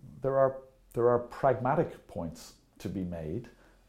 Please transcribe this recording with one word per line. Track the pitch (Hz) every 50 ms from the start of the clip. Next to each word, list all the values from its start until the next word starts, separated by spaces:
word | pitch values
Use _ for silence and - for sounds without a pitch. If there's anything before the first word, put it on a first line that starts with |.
| - - - -
there | - 135 135
are, | 135 135 131 131 - - - _ _ _ - -
there | 120 117 123
are | 120 117
pragmatic | - - - - - 135 123 113 120 127 147 170 156 - - - - -
points | - 92 85 82 - - - - - _ _ _ _ -
to | - 95
be | 92 98 92
made | 87 87 82 80 78 85 123 127 - - _ _ _ _ _ _